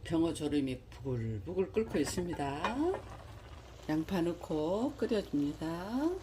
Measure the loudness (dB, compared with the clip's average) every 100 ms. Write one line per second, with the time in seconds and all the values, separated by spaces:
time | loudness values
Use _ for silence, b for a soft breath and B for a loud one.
0 | 2 4 4 2 2 2 2 -2 -8 -8
1 | -2 0 0 -2 -2 0 2 2 2 2
2 | 2 0 -2 0 -2 0 -2 2 2 0
3 | -4 -14 -14 -14 -14 -16 -16 -12 -2 0
4 | 2 2 2 0 -2 0 2 2 0 0
5 | 2 2 2 0 0 0 -4 -4 -2 2
6 | 2 0